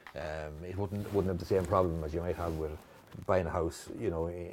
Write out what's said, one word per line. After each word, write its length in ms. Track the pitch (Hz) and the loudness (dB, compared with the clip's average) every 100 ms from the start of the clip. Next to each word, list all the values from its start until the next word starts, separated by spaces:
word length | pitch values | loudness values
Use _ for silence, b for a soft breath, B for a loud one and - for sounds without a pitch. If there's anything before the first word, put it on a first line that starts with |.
| B 71 | B -10
Um, 480 | 78 78 76 76 | -6 -6 -6 -8
it 140 | 87 95 | -8 -4
wouldn't, 340 | 101 101 - | -4 -4 0
wouldn't 200 | 101 92 | 2 4
have 80 | 85 | 2
the 60 | - | 4
same 200 | 98 87 | 2 6
problem 380 | 98 90 82 | 6 6 2
as 100 | 78 | -2
you 80 | 82 | -2
might 140 | 87 85 | -2 -2
have 200 | 87 80 | -2 -2
with 200 | 78 78 - B B - - | -4 -6 -14 B B -10 2
buying 220 | 92 85 | 2 4
a 20 | |
house, 400 | 92 82 - - - | 0 0 -2 -10 -4
you 100 | 110 | -2
know, 180 | 82 82 | 0 -2
in, 200 | 87 85 | -4 -8